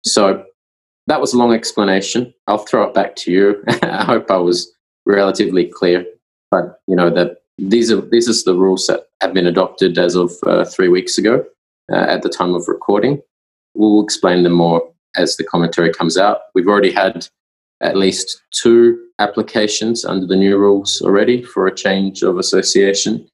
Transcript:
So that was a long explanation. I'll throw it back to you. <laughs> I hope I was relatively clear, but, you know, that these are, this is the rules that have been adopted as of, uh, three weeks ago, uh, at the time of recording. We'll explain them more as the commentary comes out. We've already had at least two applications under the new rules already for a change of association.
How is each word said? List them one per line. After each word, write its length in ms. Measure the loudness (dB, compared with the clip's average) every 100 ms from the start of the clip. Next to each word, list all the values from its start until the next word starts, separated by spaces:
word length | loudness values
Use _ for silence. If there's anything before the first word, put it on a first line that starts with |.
So 400 | -2 0 2 0 -8 _ _ _ _ _ -4
that 120 | -2
was 120 | 0
a 60 | 2
long 140 | 2
explanation. 800 | 2 -2 -4 0 0 -2 -4 -6 _ -4
I'll 120 | -4
throw 300 | -2 -2 0
it 60 |
back 220 | -2 -4 -6
to 160 | -2
you. 320 | 2 2 0
<laughs> 180 | -4 -2
I 220 | -4 -4
hope 260 | 0 -2 0
I 60 | 0
was 360 | 2 -2 -6 _ _ _
relatively 640 | 0 2 2 0 0 0 -2
clear, 400 | -2 0 0 -4 -18 _ _ _
but, 300 | -2 -2 -12 -2
you 80 |
know, 160 | 0 2
that 280 | 0 -2 -6 _ -10
these 320 | 0 0 2
are, 100 | -2
this 280 | 0 0 2
is 160 | -2
the 100 | 0
rules 320 | 2 2 0 -2
that 220 | -4 -6 _
have 140 | -4
been 120 | 0 0
adopted 520 | 0 -2 0 0 2
as 160 | 0
of, 180 | 0 -2 -2 0
uh, 180 | 0
three 240 | -2 0 2
weeks 300 | 2 0 -2
ago, 260 | 0 0 -4 _ _ _ -6
uh, 40 | -2
at 260 | 0 -2
the 60 | -4
time 260 | -4 -2
of 140 | -2 -4
recording. 520 | -6 0 0 0 -4 _ _ _ _ _
We'll 280 | 0 4 4
explain 400 | 2 -2 0 2
them 100 | 2
more 300 | 2 2 0 -4 _ _ -4
as 200 | -4 -4
the 80 |
commentary 480 | -4 -2 -2 0 0
comes 240 | 0 -2 2
out. 220 | 0 0 -2
We've 140 | -2 2
already 240 | 2 2
had 340 | 0 -2 -4 -16 _ _ _ _ _
at 160 | -4 0
least 460 | 0 -2 -10 -12 _
two 520 | -2 4 6 6 2 -10 -6
applications 840 | -4 -4 -4 -2 -2 -2 -4 -4
under 220 | -4 -6 0
the 100 | 2
new 200 | 2 4
rules 440 | 2 2 -2 -4
already 400 | 0 2 2 0
for 240 | -4 -2 -2
a 80 |
change 480 | -2 -2 -2 -2 -2
of 160 | -2 -2
association. 880 | 0 -2 0 2 2 0 -4 -6 -10